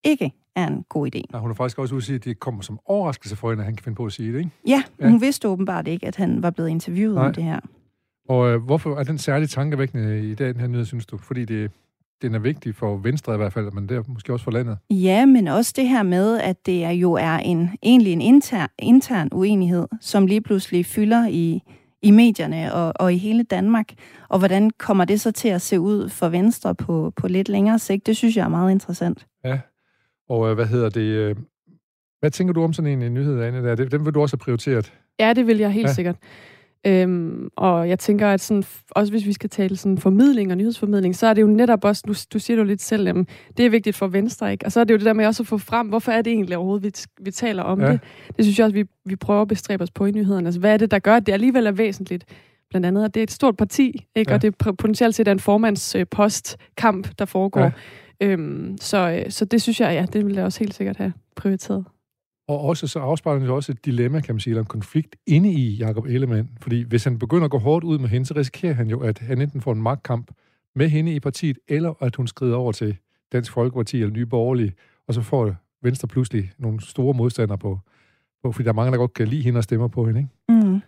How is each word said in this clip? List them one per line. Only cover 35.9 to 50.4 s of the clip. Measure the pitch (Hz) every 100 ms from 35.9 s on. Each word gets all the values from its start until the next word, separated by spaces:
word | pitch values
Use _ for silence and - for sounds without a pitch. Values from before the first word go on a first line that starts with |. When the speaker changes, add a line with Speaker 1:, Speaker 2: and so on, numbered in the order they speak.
Speaker 3:
sikkert. | 135 175 180 - - - - _ _ 202
Øhm, | 185 185 180 165 - - -
og | 190 170 170
jeg | 185
tænker, | - 208 208
at | 196
sådan | - 208
f-, | 196 - _
også | - 208
hvis | 220 202
vi |
skal | 196 208
tale | - 190 190
sådan | 202 190
formidling | 190 196 277 254 196
og | 180
nyhedsformidling, | 214 233 208 202 185 180
så | 226
er |
det | 214
jo | 214
netop | 214 247 220
også, | 202 208 -
du, | 202 -
du | 220
siger | - 233
det |
jo | 202
lidt | 202
selv, | - 214 185
jamen, | - 185 - - -
det | 240
er |
vigtigt | 220 208 196
for | 190
Venstre, | 190 220 - 202
ikke? | 196 214
Og |
så | 233
er |
det | 226
jo | 220
det | 214
der |
med | 220 214
også | 226
at | 226
få | 214
frem, | - 226 226
hvorfor | 220 247
er | 226
det | 226
egentlig | 226 185 175
overhovedet, | 185 202
vi | 202 -
t-, | - _
vi | 196
taler | - 233 190
om | - 190
Speaker 2:
Ja. | 139
Speaker 3:
det? | - - - - -
Det |
synes | 214 202
jeg |
også, | 220
vi, | 202 202 _
vi | 190 185
prøver | - 202
at | 214
bestræbe | 214 - 190
os | 175
på | - 202
i |
nyhederne. | 208 196 196